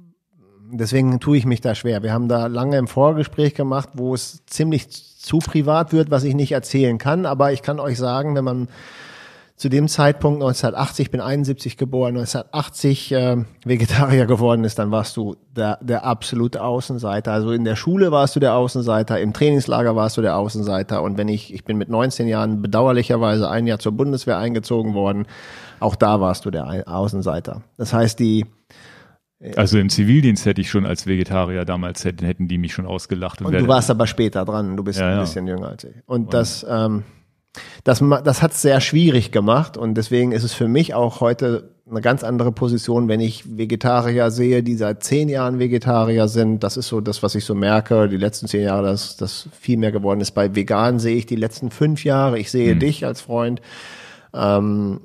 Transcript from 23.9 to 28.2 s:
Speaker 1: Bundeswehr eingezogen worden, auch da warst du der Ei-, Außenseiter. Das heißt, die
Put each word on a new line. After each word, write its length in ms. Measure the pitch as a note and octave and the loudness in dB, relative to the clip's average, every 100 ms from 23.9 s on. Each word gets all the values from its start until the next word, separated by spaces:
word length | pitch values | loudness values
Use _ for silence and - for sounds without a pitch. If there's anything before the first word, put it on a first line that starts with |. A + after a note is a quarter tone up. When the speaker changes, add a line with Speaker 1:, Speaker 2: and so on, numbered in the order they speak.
Speaker 1:
Bundeswehr 440 | G#2 C#3+ C3 - F#2+ | -2 -2 -2 -2 -2
eingezogen 560 | A#2 A2+ - A#2 A2 | -2 -4 -2 -2 0
worden, 320 | G2+ G2 G2+ G#2+ - - - - - | 0 0 -2 -6 -10 -20 -20 -20 -4
auch 140 | A2 | -4
da 260 | F#2+ G#2 G#2+ | 2 2 4
warst 240 | F#2 F2+ | 2 -2
du 60 | G2+ | -4
der 160 | E2 C2 | -6 -6
Ei-, 180 | F#2 - | -8 -6
Außenseiter. 760 | F2+ G2+ G2 F2+ D2+ - A2 - - | -4 -2 -2 -4 -4 -8 -14 -16 -10
Das 160 | A#2 | -2
heißt, 240 | A#2 A2+ | 2 0
die 260 | - | 2